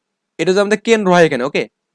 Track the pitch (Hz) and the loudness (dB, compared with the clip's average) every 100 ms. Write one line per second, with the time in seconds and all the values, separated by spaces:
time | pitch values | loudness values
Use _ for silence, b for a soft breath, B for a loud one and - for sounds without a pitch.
0 | _ _ _ - 165 185 202 208 - 226 | _ _ _ -6 -2 0 0 -2 0 0
1 | 190 175 165 135 135 180 113 _ _ | 2 2 2 0 -6 -6 -8 _ _